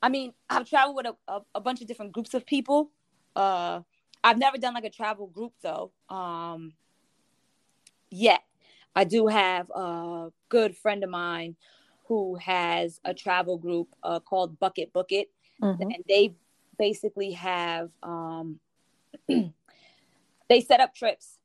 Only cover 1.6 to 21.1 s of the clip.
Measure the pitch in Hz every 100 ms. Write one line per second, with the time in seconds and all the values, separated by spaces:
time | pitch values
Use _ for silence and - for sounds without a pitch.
1.6 | 214 254 226 233 202 190 226 254 247 285
2.6 | 254 285 302 _ _ _ _ - 196 185
3.6 | 175 175 175 _ _ _ 233 226 269 262
4.6 | 247 240 220 - 220 214 202 170 233 _
5.6 | 175 160 185 _ _ 190 180 170 170 165
6.6 | 165 160 _ _ _ _ _ _ _ _
7.6 | _ _ _ _ _ 180 220 185 _ _
8.6 | _ _ _ - 196 226 220 214 190 180
9.6 | 175 - 180 170 170 170 165 _ _ 233
10.6 | 220 180 214 202 190 180 175 170 170 170
11.6 | _ _ _ _ _ 226 190 180 175 185
12.6 | 170 170 175 - - 185 - 180 175 175
13.6 | 170 170 170 _ 170 170 _ 190 180 156
14.6 | 190 185 165 180 185 196 - _ _ _
15.6 | 202 180 190 - - 202 214 - _ _
16.6 | _ _ 214 214 214 202 196 175 180 180
17.6 | 175 170 170 _ - 170 165 165 165 156
18.6 | _ _ _ _ _ - - 262 185 -
19.6 | _ _ _ _ _ _ _ _ _ 240
20.6 | - 247 254 - 233